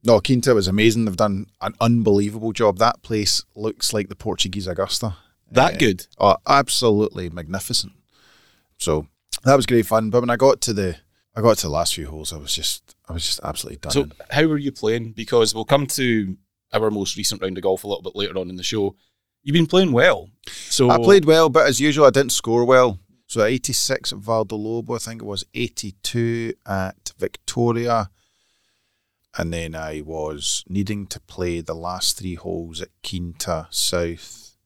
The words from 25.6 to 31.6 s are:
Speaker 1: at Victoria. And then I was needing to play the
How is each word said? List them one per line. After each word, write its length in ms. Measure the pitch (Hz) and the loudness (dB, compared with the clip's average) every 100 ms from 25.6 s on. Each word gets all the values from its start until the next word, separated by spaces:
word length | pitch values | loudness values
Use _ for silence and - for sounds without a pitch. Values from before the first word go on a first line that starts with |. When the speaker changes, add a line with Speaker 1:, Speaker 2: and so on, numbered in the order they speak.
| 120 - 104 - - 120 117 117 113 - - | -6 -6 -12 -10 -6 -2 -2 -4 -8 -10 -6
Speaker 1:
at 440 | 98 95 - - _ | -6 -6 -10 -18 _
Victoria. 960 | 95 - - - 120 117 120 117 98 _ _ _ _ _ _ _ _ _ _ _ _ - | -8 -8 -10 -2 0 0 0 -2 -2 _ _ _ _ _ _ _ _ _ _ _ _ -8
And 140 | 85 | -6
then 240 | 85 82 80 | -4 -8 -10
I 260 | 78 78 | -10 -10
was 640 | 76 80 76 73 - - - | -10 -8 -8 -6 -6 -6 -4
needing 380 | 92 101 104 98 | -4 -4 -6 -8
to 120 | - | -14
play 400 | _ - 90 | _ -8 -6
the 140 | 85 | -4